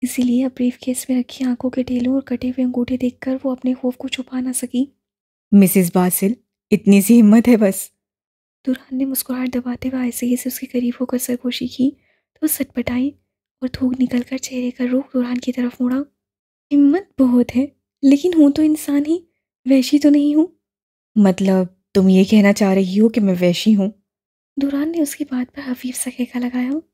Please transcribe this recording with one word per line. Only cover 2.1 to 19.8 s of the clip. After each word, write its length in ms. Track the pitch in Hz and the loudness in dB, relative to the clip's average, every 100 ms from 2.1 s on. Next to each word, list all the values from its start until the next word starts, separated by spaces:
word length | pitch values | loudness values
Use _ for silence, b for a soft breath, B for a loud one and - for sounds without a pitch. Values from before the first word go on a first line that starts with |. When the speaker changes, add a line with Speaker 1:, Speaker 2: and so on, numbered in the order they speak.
| 269 | -2
Speaker 1:
और 60 | |
कटे 280 | 269 247 254 | -4 -6 -6
हुए 140 | 254 | -4
अंगूठे 340 | 254 247 240 254 | -4 -2 -4 -2
देखकर 380 | 247 - - 262 | -4 -6 -6 -6
वो 160 | 277 | -4
अपने 220 | 254 254 | -4 -4
खौफ 220 | 254 254 254 | -4 -4 -6
को 120 | 262 | -10
छुपा 320 | - 254 254 | -12 -10 -8
ना 120 | 254 | -6
सकी। 440 | 247 254 247 285 _ _ _ _ _ - | -6 -6 -4 -4 _ _ _ _ _ 2
Speaker 2:
"मिसेस 380 | 202 190 196 175 185 | 6 6 4 2 2
बासिल, 400 | 180 - 196 247 _ _ - | 0 0 -2 -4 _ _ -4
इतनी 300 | 208 - 202 | -2 4 4
सी 120 | 190 | 6
हिम्मत 340 | 233 208 226 240 | 6 8 6 6
है 100 | 226 | 4
बस?" 340 | 202 190 - _ _ _ _ _ _ _ - | 4 0 -8 _ _ _ _ _ _ _ -6
Speaker 1:
दुरान 320 | 254 - 254 | -6 -6 -6
ने 80 | 269 | -4
मुस्कुराहट 440 | 262 - 254 254 | -6 -6 -6 -4
दबाते 380 | 254 247 247 262 | -6 -6 -8 -6
हुए 120 | 262 | -4
आहिस्ते 360 | 247 233 240 247 | -4 -4 -2 -2
से 140 | 262 | -4
उसके 180 | - 262 | -10 -8
करीब 260 | 247 247 240 | -4 -4 -4
होकर 160 | 247 247 | -4 -6
सरगोशी 500 | - 247 254 240 247 | -4 -6 -6 -6 -8
की 300 | - 262 - _ _ _ - | -2 -2 -4 _ _ _ -6
तो 60 | 311 | -6
सटपटाई 640 | - 269 - 240 247 269 285 _ _ _ - | -4 -8 -8 -6 -4 -4 -6 _ _ _ -12
और 60 | 254 | -10
थूक 300 | - 254 254 | -4 -4 -2
निकलकर 380 | 247 247 247 262 | -2 -4 -6 -10
चेहरे 340 | - 254 247 | -10 -8 -8
का 140 | - 247 | -6 -4
रुख 280 | 254 277 | -4 -4
दुरान 240 | 262 247 247 | -4 -4 -6
की 140 | 254 | -6
तरफ 300 | 247 247 - | -4 -4 -4
मुड़ा। 160 | 247 254 285 _ _ _ _ _ - | -4 -4 -6 _ _ _ _ _ -2
"हिम्मत 380 | 285 285 330 403 - | 2 4 2 -2 0
बहुत 360 | 254 247 240 240 | 2 2 2 -2
है, 200 | 277 _ _ _ | -4 _ _ _
लेकिन 300 | 277 285 359 | 2 4 2
हूँ 180 | 339 285 | 4 4
तो 120 | 285 | 4
इंसान 420 | 311 311 - 285 294 | 0 0 -2 -2 -2
ही, 220 | 349 - _ _ _ 254 | -4 -6 _ _ _ 0
वहशी 320 | 269 | 2